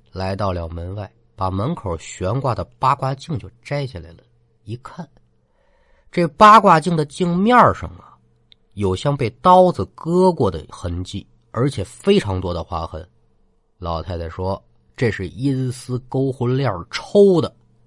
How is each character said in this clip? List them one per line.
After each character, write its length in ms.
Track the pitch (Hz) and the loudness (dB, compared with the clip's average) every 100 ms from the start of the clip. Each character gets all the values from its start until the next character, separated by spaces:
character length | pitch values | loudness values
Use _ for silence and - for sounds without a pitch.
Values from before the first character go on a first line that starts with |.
| _ | _
来 240 | 95 95 98 | -8 -6 -4
到 160 | 104 | -4
了 160 | 90 82 | -4 -6
门 240 | 82 85 101 | -10 -10 -10
外， 160 | 98 _ _ - | -12 _ _ -6
把 140 | 92 | -4
门 240 | 95 113 | -2 -4
口 240 | 175 98 80 | -4 -6 -8
悬 420 | - - 92 120 | -8 -8 -4 -2
挂 140 | 139 | -2
的 100 | 110 - _ | -4 -6 _
八 160 | 131 | 0
卦 220 | 139 135 139 | 0 -2 -6
镜 220 | - 127 | -8 -10
就 100 | - - | -10 -18
摘 240 | - 143 135 | -8 -6 -6
下 120 | 92 | -10
来 100 | 80 | -16
了。 60 | 82 _ _ _ _ - | -20 _ _ _ _ -14
一 100 | 117 | -14
看， 300 | - - 165 _ _ _ _ _ _ _ _ _ _ | -14 -16 -18 _ _ _ _ _ _ _ _ _ _
这 160 | - 165 | -2 -2
八 320 | - 214 214 | 6 8 10
卦 200 | 202 160 | 8 4
镜 160 | 160 170 | 2 -2
的 100 | 151 | -2
镜 320 | - 175 175 | -2 -2 0
面 180 | 208 247 165 | 4 6 6
上 160 | 90 82 | 2 -6
啊， 260 | 85 - _ _ _ _ _ _ | -14 -20 _ _ _ _ _ _
有 220 | - 101 92 | -4 -2 0
像 200 | 147 143 | -2 -2
被 140 | 117 - | -4 -2
刀 300 | 185 185 185 | 4 6 6
子 140 | - 92 - | 2 -6 -10
割 360 | 160 175 185 | -2 2 2
过 200 | 170 107 | 2 0
的 140 | 85 - | -2 -10
痕 340 | - - 85 | -12 -8 -6
迹， 220 | 90 98 - _ _ | -8 -10 -14 _ _
而 180 | 110 135 | -4 -4
且 140 | 135 | -4
非 360 | 92 - - 202 | -10 -4 0 2
常 200 | 101 92 | 2 -4
多 140 | 90 | -4
的 100 | 85 | -6
划 220 | 82 85 82 | -6 -8 -8
痕。 220 | 78 - _ _ _ _ _ _ _ | -10 -16 _ _ _ _ _ _ _
老 240 | 87 85 | -6 -6
太 160 | - 87 | -6 -8
太 120 | 82 | -8
说， 320 | 82 92 95 - _ _ - | -8 -6 -6 -10 _ _ -4
这 140 | 120 | -2
是 180 | 98 92 | -2 -8
阴 440 | - 135 131 127 | -4 -2 -2 -4
司 260 | 123 - 123 127 | -6 -8 -8 -6
勾 240 | 131 135 | -4 -2
魂 240 | 127 120 127 | -2 -2 0
链 140 | 135 | -2
儿 160 | 92 82 | -4 -8
抽 500 | - - 208 202 175 | -12 0 6 6 6
的， 120 | - - _ _ | 0 -6 _ _